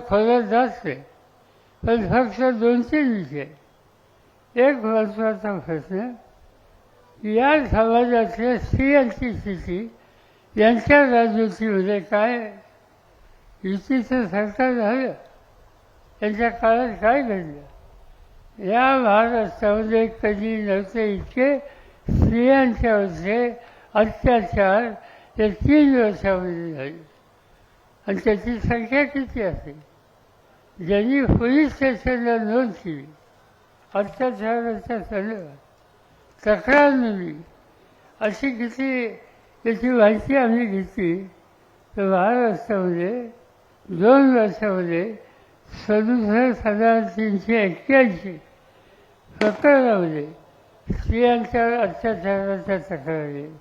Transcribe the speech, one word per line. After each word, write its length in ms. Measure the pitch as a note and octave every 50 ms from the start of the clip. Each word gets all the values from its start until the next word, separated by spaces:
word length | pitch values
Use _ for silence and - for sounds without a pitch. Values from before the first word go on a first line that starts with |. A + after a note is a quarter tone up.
| - -
खोलात 320 | G3 G#3 A3 A3+ A#3+ B3
जात 440 | A3+ G3 A3 A#3+ C4 A#3 - - -
नाही, 160 | E3 B2+ - - - _ _ _ _ _ _ _ _ _ _ _ _ _ _ -
पण 240 | A3 A#3 A#3+ G3+ F3
फक्त 320 | G3+ B3 C4 A3 F#3+ A#3 C4 B3+ B3 G#3+
दोन 220 | A3+ A#3 A#3+ A#3+
तीन 300 | A#3 A#3+ D4+ D4+ D4 B3+
विषय. 340 | A3+ G3+ E3+ B2+ D3 D3 C#3 D3+ - - _ _ _ _ _ _ _ _ _ _ _ _ _ _ _ _ _ _ -
एक 200 | A#3+ B3+ C#4 C#4+
महत्त्वाचा 840 | B3 G#3+ A3 A3 A3 A3 G3+ G3+ G#3+ A3 A3 A3 G3 G#3 G#3 G3+ F3
प्रश्न, 520 | C3+ E3+ D#3+ D3+ - - F#3+ F#3 A#3 B3 A#3+ A3 - _ _ _ _ _ _ _ _ _ _ _ _ _ _ _ _ _ _ - -
या 420 | G#3+ G#3+ A3+ B3+ C#4+ D#4 D#4 C4+
समाजातल्या 920 | G#3 - G#3+ A3+ A3+ A3+ A#3+ B3 A#3+ A#3+ A3+ A3 G3 - G#3 A#3 B3 B3 G#3+
स्त्रियांची 760 | - - - A#3 C4 C#4 C#4+ C#4+ C4 A3+ F#3+ - B3+ A#3+ G3
स्थिती, 580 | D#3 - G#3 F#3+ E3 - G3 F3 F#3 A3+ A3+ - _ _ _ _ _ _ _ _ _ _ _ -
यांच्या 440 | G#3+ G#3 A3+ A#3+ A3 - - C#4+ C#4+
राजवटीमध्ये 1000 | C#4+ B3+ A#3+ A#3 A#3 A3+ G#3 A3 A3+ G#3+ F3+ - A3 A3 G3+ F#3+ F#3 G3 G#3 G3+
काय? 520 | E3 - G#3 G#3 G#3+ A#3+ B3 A#3+ A3+ G#3 G3+ G3+ - _ _ _ _ _ _ _ _ _ _ _ - - - _ _ - - _ -
युतीचं 640 | F#3+ G3 G3 - - C4+ B3+ G#3+ - B3+ B3+ A3+ E3+
सरकार 460 | F3 G3+ G#3+ G#3 G3+ - B3+ C4 B3
झालं, 400 | A#3+ G#3+ G#3 A#3+ C4 C4 A3 C#3+ - - - _ _ _ _ _ _ - _ _ _ _ _ _ _ _ _ _ _
यांच्या 280 | G#3+ G#3+ G#3+ G#3 A#3 A#3
काळात 440 | A#3 A#3 - A3+ A3+ A#3 B3+ A#3+ G#3 F3
काय 200 | G3+ A3 B3+ C#4+
घडलं? 1400 | C4+ A#3 G3+ F#3+ E3+ D#3 C#3+ C#3+ C#3+ C#3 - - - - - - - - - - - - - - - - - A3 G3+
या 320 | F#3 G#3+ A#3+ B3+ C4+ C4+ C4+
महाराष्ट्रामध्ये 1080 | B3 G#3+ G3+ G#3+ A3+ A#3 A#3+ A#3 G#3+ F3+ - - A3+ G#3 G#3 G#3+ A3 A3 A3+ A3+ A3+ A3 A3 - -
कधी 320 | G#3+ G#3 G3 G#3+ A3 A3+ A3
नव्हते 560 | G#3 G3+ F#3+ G3 G3+ G3 - A3+ A3 G#3+ G3+
इतके 440 | F#3 - - - B3 B3+ C#4 C#4+ C4+ - - - - - - - _ _ -
स्त्रियांच्यावरचे 1400 | - - - G#3+ A3+ A#3 A#3+ C4 C4+ C4+ C4 B3 A3 - A#3+ A#3 G#3+ G#3 G3+ F#3+ E3 D#3 E3+ G3 G#3+ A#3+ A#3+ A#3+ A#3 - - - - - - _ -
अत्याचार 880 | G3 A3+ G#3+ G#3+ - - C4 B3 A#3 G3 - - G#3+ G3 F#3+ F#3+ A3 A#3+ A#3 G#3 - - - - - - _ _ -
या 100 | G#3+ G#3+
तीन 480 | G3 - - - C#4+ D4+ D4 C#4 C4+
वर्षामध्ये 800 | B3 A3+ G#3+ F#3+ D#3+ - G3 F#3+ F#3 F#3 F3+ E3+ E3 E3+ E3+ D#3
झाले. 300 | C#3 C3+ C#3+ D#3+ E3 D#3+ - _ _ _ _ _ _ _ _ _ _ _ _ _ _ _ _ _ _ _ -
आणि 120 | G3 F#3 -
त्याची 360 | A#3 G#3 F#3+ - A#3+ A#3+ G#3+
संख्या 440 | - - A#3+ A#3 A3 A3 C4 C#4+ D4
किती 380 | C#4 C#4+ C#4 C4 - - A#3+
असेल? 380 | G#3 F3+ G3+ - - D3+ C#3+ D#3 D3 _ _ _ _ _ _ _ _ _ _ _ _ _ _ _ _ _ _ -
ज्यांनी 420 | F3+ D#3+ G3+ G3+ G#3+ B3 C#4 C#4+ C4
पोलीस 480 | - - - A#3 A#3+ C4+ D4 D#4 C4 -
स्टेशनला 640 | - C4+ C4+ A#3+ F#3 - B3 B3+ A#3+ A#3 A#3 A#3 A3+ A3
नोंद 280 | G#3 A3 B3+ C4 A3+
केली 340 | F3 - - F3+ D#3 C#3 C#3 D3+ D3+ _ _ _ _ _ _ _ _ _ _ _ _ _ _ _
अत्याचाराच्या 1080 | - G3 G#3 G3 - - C4 B3+ A3+ G3 G#3+ A3 A#3 A#3+ A#3 A#3 A3 G3+ - - A#3+ A3
संदर्भात, 580 | F3+ - G#3+ G3 G3 A3 A3+ G3+ E3+ D3 C#3 C#3 _ _ _ _ _ _ _ _ _ _ _ _ _ _ _ _ -
तक्रार 460 | G#3 G#3+ G3 - B3+ C#4 D4 D4 C#4+
नोंदली, 440 | C4+ C4 A#3+ A3+ G#3 F#3+ F3 E3 D3+ D3 E3 - _ _ _ _ _ _ _ _ _ _ _ _ _ -
अशी 300 | A3 G#3+ G3+ - C#4 C#4
किती, 560 | B3 A3 A#3+ A#3 A3+ - C4+ C4+ C4 B3+ A#3+ G#3+ G3 - - - _ _ _ _ _ _ -
त्याची 240 | A3+ A3+ A3+ A#3 B3+
माहिती 460 | B3+ A#3+ G#3 G#3 A3 G#3 - - C4+ C#4
आम्ही 280 | B3+ A3+ A3+ A#3+ A#3+
घेतली, 520 | G#3 G3 F#3+ F#3 F3 - A#3 F#3+ E3 E3+ F#3+ G3 F#3 - _ _ _ _ _ _ _ _ _ _ _ -
तर 100 | G#3 G3
महाराष्ट्रामध्ये 1300 | F#3+ F#3+ F3+ F#3 G#3+ A#3+ B3 A#3+ A3+ G3 - - - G#3+ G3 F#3 F3+ E3+ E3+ F3 F#3+ A#3 B3 A#3+ A3+ - - _ _ _ _ _ _ _ _ _ -
दोन 460 | F#3 E3 F#3+ A3+ C4 C#4 C#4 C4 B3+
वर्षामध्ये 800 | A#3+ G#3+ G#3 E3 - G#3+ G#3 F#3+ F#3 F3+ E3+ E3 E3 F#3 A3+ G#3+ - - - _ _ _ _ _ _ _ - - - - -
सदुसष्ट 800 | G#3 G#3+ G#3+ A3+ B3 B3 A3 G#3 G#3+ A#3 B3+ B3+ A3+ - - A3
हजार 340 | G#3 G#3 A3+ A3+ A3+ A3+ G#3+ F#3+
तीनशे 540 | F3+ G#3+ A3 A3 G3+ F#3+ - A3 A#3 A3+ G#3
एक्क्याऐंशी 720 | F#3+ D#3+ - - - C4+ C4+ C4 A3 F3+ D#3+ G3+ F#3+ E3+ D#3 - _ _ _ _ _ _ _ _ _ _ _ _ _ _ _ _ - -
प्रकरणामध्ये 880 | - G#3+ G#3+ G3+ - - D4 C#4+ C4+ B3+ A#3+ G#3+ G3 F3 D#3+ D#3 D3+ D3 D#3 D#3+ - - _ _ _ _ _ _ _ _ -
स्त्रियांच्या 960 | - - - - A3 A#3 B3 A#3+ A#3+ A#3 A3 - - A#3+ A#3 A#3 A#3 A#3+
अत्याचाराच्या 960 | A3 F#3+ G3 - - A3+ G#3+ F3+ E3+ G3 G3 G3 G3 G3 G3 F#3+ G3 G3+ G3 F#3
तक्रारी. 680 | D3+ - F3+ D3 C3 D#3+ D#3+ D#3 D3+ D3 C#3+ C#3+ D3 D#3 D#3 D3